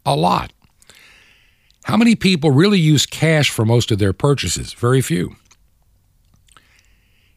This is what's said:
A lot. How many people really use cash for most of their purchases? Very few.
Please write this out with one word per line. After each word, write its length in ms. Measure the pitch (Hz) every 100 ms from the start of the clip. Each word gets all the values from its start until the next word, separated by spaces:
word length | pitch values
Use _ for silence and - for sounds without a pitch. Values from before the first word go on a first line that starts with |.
| -
A 100 | 143
lot. 380 | 175 - - _ _ _ _ - - _ _ _ _ _ _ _ -
How 120 | 214
many 180 | 233 220
people 360 | 196 185 156
really 280 | 131 196 202
use 280 | 156 147 -
cash 420 | - 156 156 139
for 160 | - 110
most 260 | 120 -
of 60 | 104
their 160 | 101
purchases? 600 | 92 143 143 92 78 65
Very 280 | - 120 131
few. 340 | - 170 87 - _ _ _ _ _ _ _ _ _ _ _ _ _ _ _ _ _ _ _